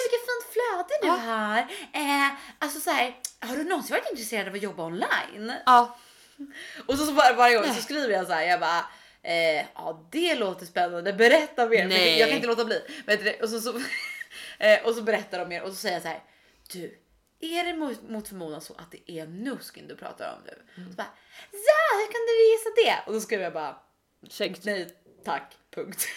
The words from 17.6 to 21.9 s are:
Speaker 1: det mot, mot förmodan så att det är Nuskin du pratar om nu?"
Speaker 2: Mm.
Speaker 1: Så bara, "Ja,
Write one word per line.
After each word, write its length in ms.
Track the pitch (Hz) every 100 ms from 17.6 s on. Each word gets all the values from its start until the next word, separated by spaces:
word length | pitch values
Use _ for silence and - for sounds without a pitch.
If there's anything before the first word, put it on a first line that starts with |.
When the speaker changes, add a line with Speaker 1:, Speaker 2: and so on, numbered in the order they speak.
Speaker 1:
det 100 | 349
mot, 360 | 320 285 220 -
mot 180 | 214 214
förmodan 340 | 190 160 151
så 120 | -
att 180 | - 170
det 200 | - -
är 160 | 165 156
Nuskin 600 | 175 269 226 - - 147
du 80 | 156
pratar 380 | - - 92
om 60 | - -
nu?" 180 | - _ -
Speaker 2:
Mm. 120 | 180
Speaker 1:
Så 60 | 180
bara, 120 | 202 - _ - -
"Ja, 460 | 403 453 622 640